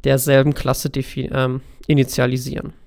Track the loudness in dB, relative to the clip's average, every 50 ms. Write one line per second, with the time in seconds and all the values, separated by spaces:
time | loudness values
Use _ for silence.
0 | 2 2 2 2 2 4 4 6 6 4 0 -2 -2 -2 -2 -2 -4 -4 -4 -4
1 | -6 -6 -8 -8 -8 -4 -2 -2 -2 -2 -2 -6 -8 -12 -20 -20 -2 0 4 4
2 | 4 2 2 0 0 0 0 -4 -6 -8 -10 -10 -10 -12 -14 -18 -20